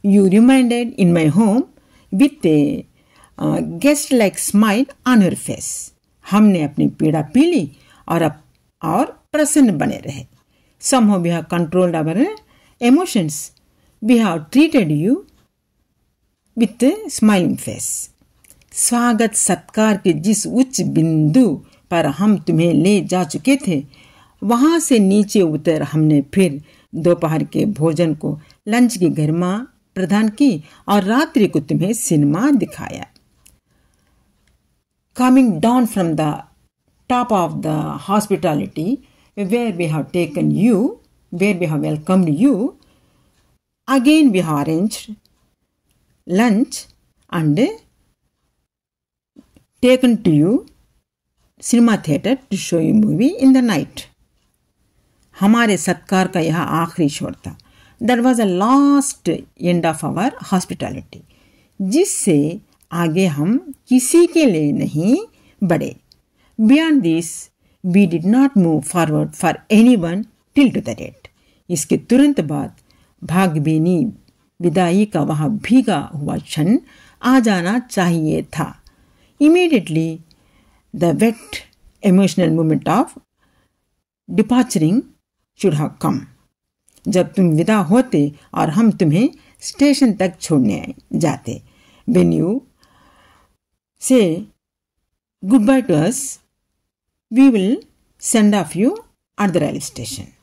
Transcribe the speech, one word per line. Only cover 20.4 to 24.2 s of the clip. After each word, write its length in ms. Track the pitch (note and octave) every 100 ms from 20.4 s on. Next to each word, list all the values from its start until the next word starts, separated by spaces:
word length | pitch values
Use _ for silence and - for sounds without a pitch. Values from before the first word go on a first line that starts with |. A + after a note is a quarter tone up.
| -
उच्च 340 | A3+ C4 -
बिंदु 840 | D3+ D3 D#3+ D#3 D3+ G3+ A#3 C#3+ - _ _
पर 140 | F3 D3
हम 320 | C#3+ G#3+ F#3
तुम्हें 360 | D#3 D#3+ E3+
ले 280 | D3+ F3 G#3
जा 220 | D3+ F3+
चुके 340 | F3 D3+ B3+ C#4 G3+
थे, 180 | D3+ - _ _ _